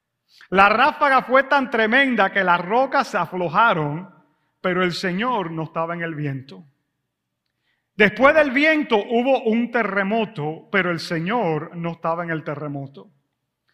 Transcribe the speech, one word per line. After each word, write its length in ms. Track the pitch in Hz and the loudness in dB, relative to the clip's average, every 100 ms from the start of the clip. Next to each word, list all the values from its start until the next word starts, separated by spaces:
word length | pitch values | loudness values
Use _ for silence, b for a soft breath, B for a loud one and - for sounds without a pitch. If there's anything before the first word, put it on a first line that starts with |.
| _ _ _ b b | _ _ _ b b
La 180 | 190 202 | 4 4
ráfaga 540 | 214 285 - 285 262 | 6 2 2 2 2
fue 220 | 196 262 | 4 2
tan 260 | 269 285 254 | 4 0 0
tremenda 600 | 226 220 254 269 226 196 | 0 2 2 2 2 0
que 140 | 196 | 2
las 160 | 185 175 | 2 2
rocas 480 | 175 233 269 - - | 2 0 0 0 -2
se 80 | 196 | -4
aflojaron, 960 | 165 180 170 180 226 175 147 151 190 _ _ _ _ _ | -4 -4 -2 2 2 2 -2 -6 -10 _ _ _ _ _
pero 220 | 190 180 | -4 0
el 100 | 180 | -2
Señor 580 | 165 190 180 247 233 165 | -2 -4 -4 -2 -4 -4
no 140 | 160 | -6
estaba 300 | 156 165 165 | -8 -6 -6
en 80 | 170 | -6
el 120 | 165 | -8
viento. 500 | 147 147 135 127 190 151 _ _ _ _ _ _ _ _ _ _ _ _ - | -6 -6 -8 -12 -20 -20 _ _ _ _ _ _ _ _ _ _ _ _ 2
Después 340 | 202 202 269 | 2 4 4
del 200 | 311 294 | 4 2
viento 440 | 247 311 311 269 220 | 2 2 2 2 0
hubo 460 | 202 240 254 254 | 0 0 2 0
un 300 | 226 226 240 | 0 -2 0
terremoto, 960 | 240 208 196 196 226 220 160 151 160 - | -2 -2 -2 -2 -2 -4 -4 -6 -8 -4
pero 220 | 196 180 | -2 0
el 80 | 170 | -2
Señor 760 | - 170 170 247 180 151 175 | -4 -4 -2 -2 -2 -2 -6
no 160 | 175 170 | -8 -8
estaba 320 | 165 170 165 | -6 -6 -4
en 80 | 170 | -4
el 140 | 160 | -6
terremoto. 680 | 156 143 147 143 135 143 196 _ _ _ _ _ _ | -6 -8 -8 -10 -12 -16 -20 _ _ _ _ _ _